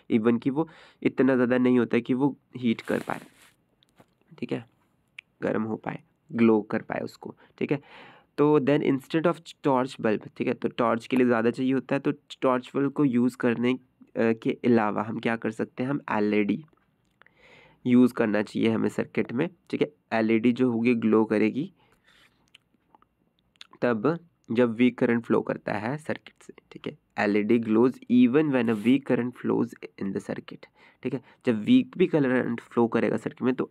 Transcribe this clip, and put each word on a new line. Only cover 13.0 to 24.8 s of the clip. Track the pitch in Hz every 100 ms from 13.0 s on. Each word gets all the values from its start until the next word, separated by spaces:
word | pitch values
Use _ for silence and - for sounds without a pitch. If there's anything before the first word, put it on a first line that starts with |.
यूज़ | 147 120 123 120
करने, | 123 117 120
अ, | 127 _ _ _ -
के | 113 113 139
अलावा | 127 120 117 107 101
हम | 107 107
क्या | 117 113
कर | 113
सकते | 117 110 -
हैं, | 127
हम | 147 -
एलईडी | 110 104 104 101 104 - _ _ _ _ _ - _ - - - _ 123
यूज़ | 123 123
करना | - 113 104
चाहिए | 104 - 113
हमें | 107 104
सर्किट | 107 110 - 107
में, | 117 170 - -
ठीक | -
है। | - _ -
एलईडी | 113 110 113 120
जो | 120 127
होगी | 113 117
ग्लो | 117 110 110
करेगी | 110 107 107 113 180 _ _ _ _ _ _ _ _ - _ _ _ _ _ _ _ _ _ _ - -
तब | 123 113 123 170 _ _ -
जब | 117 123
वीक | 110